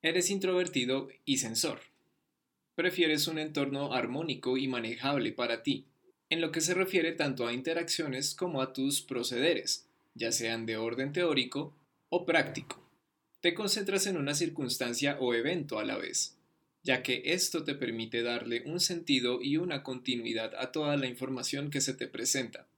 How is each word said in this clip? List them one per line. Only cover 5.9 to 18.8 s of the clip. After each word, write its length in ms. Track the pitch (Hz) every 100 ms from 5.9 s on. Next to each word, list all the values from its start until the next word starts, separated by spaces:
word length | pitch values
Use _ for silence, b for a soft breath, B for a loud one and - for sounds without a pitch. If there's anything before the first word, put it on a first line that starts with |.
| _ _ _ _
en 100 | 165
lo 120 | 165
que 100 | 165
se 100 | 151
refiere 400 | 180 185 190 165
tanto 340 | 165 147 135 117
a 60 |
interacciones 840 | 123 131 165 165 - 156 131 147
como 280 | - 180 147
a 100 | 131
tus 300 | - 135 143
procederes, 880 | - 123 120 120 151 139 - - - _ _
ya 180 | - 113
sean 320 | 113 113 113
de 140 | 113 110
orden 340 | 113 117 135
teórico 640 | 147 175 135 123 139 156 - _ _ _
o 160 | 175
práctico. 580 | 175 165 - - - - - _ _ _ _ _
Te 100 | 175
concentras 540 | 170 208 208 190 196 208
en 100 | 180
una 160 | 143
circunstancia 840 | 147 170 - 131 - 123 120 143 139
o 140 | 123
evento 440 | 120 123 175 147 107
a 60 |
la 140 | 107 104
vez, 400 | - - - - _ _ _ _
ya 200 | - 123
que 180 | - 123 -
esto 380 | 180 - 165
te 100 | 151
permite 480 | 143 120 113 113 117
darle 400 | 117 120 117 117
un 160 | 143 170